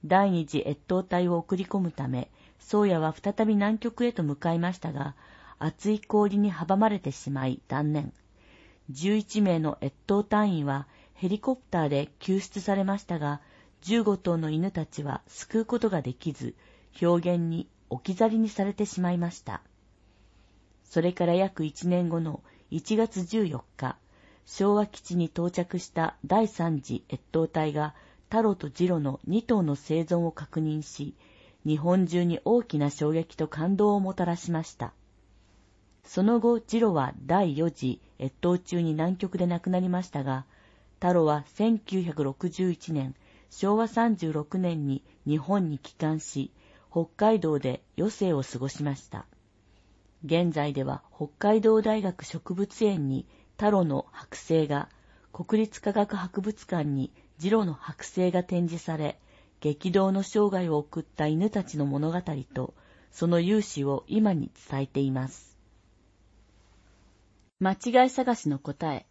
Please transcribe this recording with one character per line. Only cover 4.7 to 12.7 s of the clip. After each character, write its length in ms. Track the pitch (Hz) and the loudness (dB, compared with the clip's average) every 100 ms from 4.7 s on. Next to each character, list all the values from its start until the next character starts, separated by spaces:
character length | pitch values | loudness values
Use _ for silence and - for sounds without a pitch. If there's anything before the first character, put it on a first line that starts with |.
し 60 | 180 | -4
た 140 | 165 | -8
が、 240 | 135 143 143 - - - - | -6 -8 -10 -20 -20 -20 -6
厚 300 | 156 - 196 | -6 -4 -2
い 80 | 214 | -2
氷 400 | - 214 202 202 | 0 2 2 2
に 160 | 208 | 0
阻 220 | 165 165 190 | 0 0 2
ま 120 | 220 | 2
れ 120 | 202 | 2
て 100 | 165 | -6
し 220 | 139 - | -8 -6
ま 160 | 139 131 | -2 -2
い 120 | 127 _ | -4 _
断 260 | 131 151 | -2 0
念。 200 | 151 143 - _ _ - - - _ - | -2 -4 -12 _ _ -20 -20 -20 _ -16
十 260 | 135 175 214 | -4 0 0
一 240 | 208 214 | 0 2
名 180 | 202 165 | 2 2
の 180 | 156 - | 0 -2
越 100 | 139 - - | -6 -8 -2
冬 160 | 196 | 0
隊 280 | 208 214 214 | 2 2 2
員 160 | 175 143 | 2 0
は 200 | 139 143 - - | -2 -6 -16 -20
ヘ 140 | - 185 | -6 -2
リ 120 | 214 | -2
コ 160 | - 254 | -2 -4
プ 60 | _ | _
タ 180 | 180 151 | 0 2
ー 20 | |
で 240 | 143 147 _ | 0 -2 _
救 180 | - 190 | -2 -2
出 220 | 190 - | -2 -10
さ 160 | 180 | -2